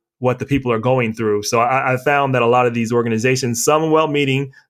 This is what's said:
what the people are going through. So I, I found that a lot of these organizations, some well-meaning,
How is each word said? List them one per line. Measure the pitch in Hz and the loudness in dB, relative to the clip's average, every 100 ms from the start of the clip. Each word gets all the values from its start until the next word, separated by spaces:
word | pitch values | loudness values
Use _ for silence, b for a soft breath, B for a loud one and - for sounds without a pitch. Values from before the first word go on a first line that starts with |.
| _ _ | _ _
what | 123 123 | -2 -2
the | 120 | -2
people | 139 123 | -2 0
are | 113 | -2
going | 127 131 113 | 0 0 0
through. | 110 110 104 | -2 -2 -2
So | 104 117 | 0 0
I, | 123 135 131 | 2 0 0
I | 127 | -2
found | 151 143 139 | 0 0 2
that | 127 | 2
a | 117 | 2
lot | 123 123 | 4 2
of | |
these | 117 110 | 0 -2
organizations, | 120 117 110 127 131 127 117 | -2 0 0 0 0 -2 -2
some | - 151 160 | 0 0 2
well-meaning, | 156 156 147 139 135 135 b | 2 2 0 0 -2 -4 b